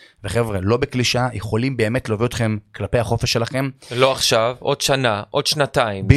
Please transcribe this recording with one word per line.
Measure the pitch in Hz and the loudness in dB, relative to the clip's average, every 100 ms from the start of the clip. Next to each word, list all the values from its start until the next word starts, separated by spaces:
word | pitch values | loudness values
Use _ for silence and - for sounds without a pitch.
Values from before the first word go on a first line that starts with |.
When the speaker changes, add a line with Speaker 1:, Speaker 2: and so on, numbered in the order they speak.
| - _ | -20 _
Speaker 1:
וחבר'ה, | 101 113 113 98 | -4 -2 0 0
לא | 95 120 | 2 2
בקלישה, | 139 127 117 120 123 | 0 0 0 0 -2
יכולים | 107 104 110 131 123 | -4 -2 -2 0 0
באמת | 107 127 - | 0 0 -2
להוביל | 104 120 | 0 0
אתכם | - 110 107 - - | 0 -2 -2 -8 -8
כלפי | 98 123 | -2 0
החופש | 107 117 - | 0 0 0
שלכם. | 113 117 131 135 127 - 123 | 0 -2 -2 -4 -8 -8 2
Speaker 2:
לא | 131 | 2
עכשיו, | 131 - 117 117 123 | 2 0 2 0 -2
עוד | - 143 | -4 -2
שנה, | - 135 123 104 - | 0 2 2 -2 -2
עוד | - - | -2 -2
שנתיים. | 156 135 143 113 98 107 | 0 0 0 0 0 4